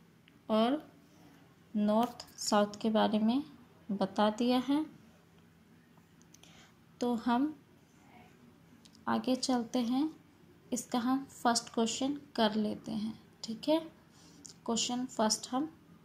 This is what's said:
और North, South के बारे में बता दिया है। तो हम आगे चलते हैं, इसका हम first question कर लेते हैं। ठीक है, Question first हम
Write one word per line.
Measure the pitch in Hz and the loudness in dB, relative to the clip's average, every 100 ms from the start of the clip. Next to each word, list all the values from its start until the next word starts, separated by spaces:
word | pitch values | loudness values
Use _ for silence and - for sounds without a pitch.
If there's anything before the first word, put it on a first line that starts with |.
| - _ - - - | -20 _ -20 -14 0
और | 220 226 302 - - - - - - - - - | 2 4 2 -4 -20 -20 -20 -20 -20 -20 -20 -6
North, | 214 208 214 240 - - - | 0 4 4 2 -2 -18 -10
South | - 208 208 - | 0 2 2 0
के | 226 | 0
बारे | 220 208 214 | 2 4 2
में | 220 262 294 - - - - | 2 2 -2 -12 -20 -14 -6
बता | 196 190 - 214 | -2 -2 2 2
दिया | 214 240 254 247 | 2 2 2 2
है। | 285 311 - - - _ - - - - - _ - _ - - - - - - - _ - | 0 -2 -10 -20 -20 _ -20 -20 -20 -20 -20 _ -20 _ -20 -20 -20 -20 -20 -20 -20 _ -4
तो | 240 233 | -2 0
हम | 247 240 294 311 - - _ - - - - - - - - - - - - | 0 2 0 -4 -18 -20 _ -20 -20 -20 -20 -20 -20 -20 -20 -20 -20 -10 -4
आगे | 226 233 254 | -2 0 -2
चलते | - 247 233 254 | 0 0 0 -2
हैं, | 233 254 311 - - - - - - | 0 0 0 -4 -20 -20 -20 -20 -8
इसका | 233 - 254 | -8 -4 -2
हम | 233 269 269 | 0 0 -4
first | - 247 233 - | -2 0 0 -2
question | - 226 - 269 294 - - | -2 -2 0 -4 -4 -6 0
कर | 214 214 | 2 2
लेते | 214 214 220 | -2 -6 -8
हैं। | 220 220 - - - | -6 -8 -10 -18 -14
ठीक | - 220 - | -12 -4 0
है, | 320 320 - - - - - - - - | 0 0 -14 -20 -20 -20 -20 -20 -10 -4
Question | 226 - 247 254 | -2 -2 -4 -4
first | - 220 - - | 0 0 0 -2
हम | 254 311 - - - | -4 -4 -8 -20 -20